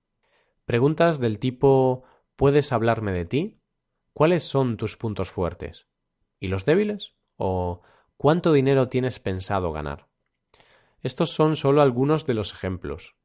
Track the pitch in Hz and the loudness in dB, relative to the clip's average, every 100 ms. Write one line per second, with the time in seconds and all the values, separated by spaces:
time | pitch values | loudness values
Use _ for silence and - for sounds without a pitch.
0 | _ _ _ _ _ _ - 117 139 156 | _ _ _ _ _ _ -4 0 2 4
1 | 170 151 117 104 131 127 139 135 131 127 | 2 2 -2 0 -4 2 4 4 2 -2
2 | - _ _ - 139 143 139 120 113 113 | -8 _ _ 0 2 2 2 0 0 0
3 | 107 90 85 135 202 - _ _ _ _ | -2 -4 -2 -2 -4 -8 _ _ _ _
4 | _ - 156 175 - 139 127 107 110 - | _ 0 2 2 0 -2 0 -2 -6 -6
5 | 117 98 92 - 85 90 73 - _ _ | -8 -6 -6 -4 -4 -4 -12 -14 _ _
6 | _ _ _ _ 92 95 143 175 208 208 | _ _ _ _ -6 -2 2 2 2 -4
7 | - _ _ _ 98 92 90 87 _ _ | -12 _ _ _ -4 -2 -4 -6 _ _
8 | _ _ 143 170 170 143 131 135 127 123 | _ _ 0 2 4 4 4 2 2 -2
9 | 123 - - 92 - 98 87 78 73 71 | -4 -6 -6 -6 -4 -2 -2 -4 -8 -10
10 | _ _ _ _ _ _ _ _ _ _ | _ _ _ _ _ _ _ _ _ _
11 | 131 - 165 - 156 151 139 143 143 120 | -12 -4 -4 0 0 2 2 4 4 2
12 | 139 156 147 113 98 - 95 92 73 71 | 0 0 -2 -4 -6 -8 -8 -6 -8 -10
13 | - _ | -14 _